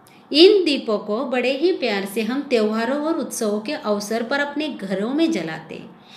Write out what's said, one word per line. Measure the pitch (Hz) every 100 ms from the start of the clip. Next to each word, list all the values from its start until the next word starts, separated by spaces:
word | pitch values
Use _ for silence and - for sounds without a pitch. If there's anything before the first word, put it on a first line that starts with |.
| - - -
इन | 294 370 415 320
दीपों | 269 - 202
को | 208 214 269
बड़े | 247 247 277
ही | 349
प्यार | 339 240 196 196
से | 233
हम | 220 269
त्योहारों | 277 233 214 220 233 285
और | 302
उत्सवों | 330 240 - 220 208
के | 220
अवसर | 294 214 208 202 226
पर | 233 277
अपने | 285 294 302
घरों | 226 185 190 220
में | 285 330
जलाते | 202 160 160 - -
हैं। | - - -